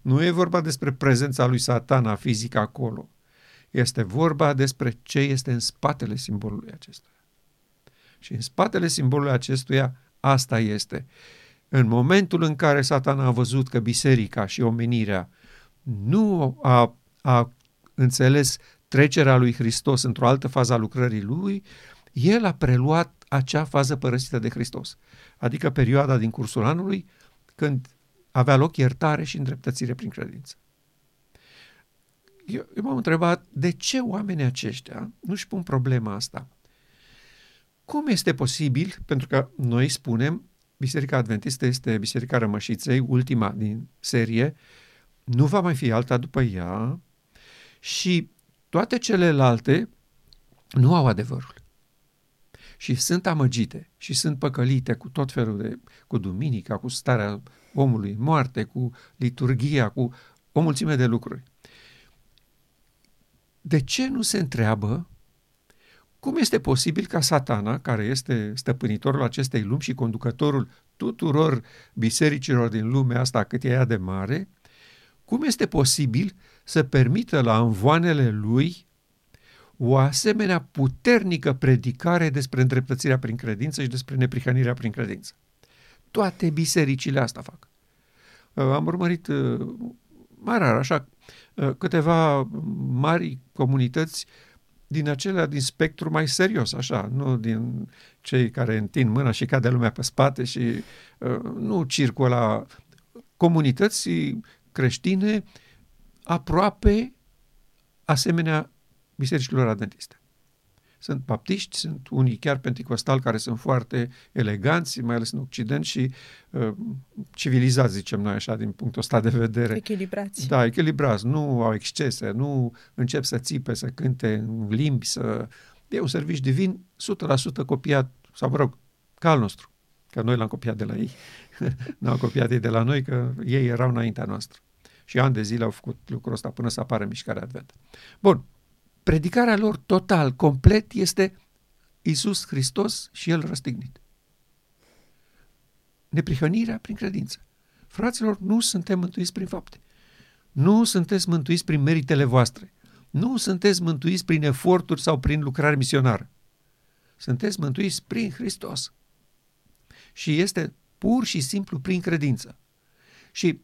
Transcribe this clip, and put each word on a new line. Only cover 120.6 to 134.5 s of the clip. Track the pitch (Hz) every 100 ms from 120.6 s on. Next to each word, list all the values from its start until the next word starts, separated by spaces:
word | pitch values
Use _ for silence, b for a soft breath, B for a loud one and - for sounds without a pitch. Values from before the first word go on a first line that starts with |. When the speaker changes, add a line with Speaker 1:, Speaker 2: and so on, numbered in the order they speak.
Speaker 1:
echilibrați. | 117 123 156 143 143 104 113
Nu | 151 147 123
au | 113
excese, | 107 - - 139 - 107
nu | 107 143 135 120 B B
încep | - 123 143
să | 131 120
țipe, | 127 143 131
să | 110 127
cânte | 127 135 127 113
în | 107 110 113 104
limbi, | 110 151 131 -
să... | - 117 110 113 b b b -
e | -
un | 143
serviciu | 165 147 156
divin, | 131 131 190 - - -
sută | - 196 156
la | 135
sută | - 131
copiat, | 131 135 - 139 131 _ _
sau, | - 131
mă | 143
rog, | 131 - _ _ _
ca | - 170
al | 151
nostru, | 104 - - _ _ _ _
că | -
noi | 113 123
l-am | 110
copiat | - 120 107
de |
la | 107 110
ei. | 110 - B B B B
<laughs> | 127 131 123 -
N-au | 127 127
copiat | 127 139 117
ei | 123
de | 113
la | 113
noi, | 117 143
că | 135 123 123 131
ei | - 131 123
erau | 120 127
înaintea | 120 117 107
noastră. | 104 101 -